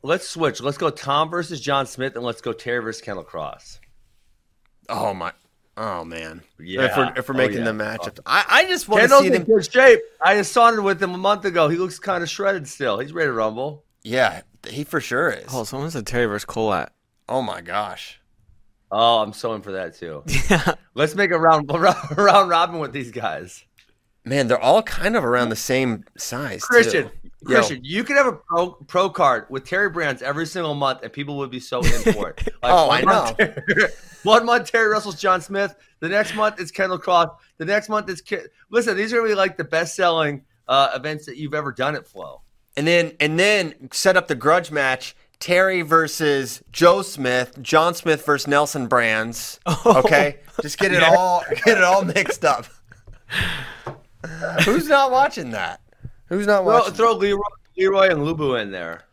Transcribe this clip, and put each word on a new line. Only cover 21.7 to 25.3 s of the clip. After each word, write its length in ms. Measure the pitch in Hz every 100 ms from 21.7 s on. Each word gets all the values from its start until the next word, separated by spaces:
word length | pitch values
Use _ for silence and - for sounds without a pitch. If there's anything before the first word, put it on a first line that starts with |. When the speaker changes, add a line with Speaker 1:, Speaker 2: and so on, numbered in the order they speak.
Speaker 1:
<laughs> 40 |
round, 440 | 160 185 - 151 151
round 320 | 202 196 185
robin 280 | 165 175 170
with 120 | 143
these 180 | 135 117
guys. 520 | 117 107 76 90 - _ _ _ _ _ _
Speaker 2:
Man, 240 | 117 139 120
they're 120 | -
all 220 | 120 175
kind 340 | - - 185 226
of 80 |
around 240 | 127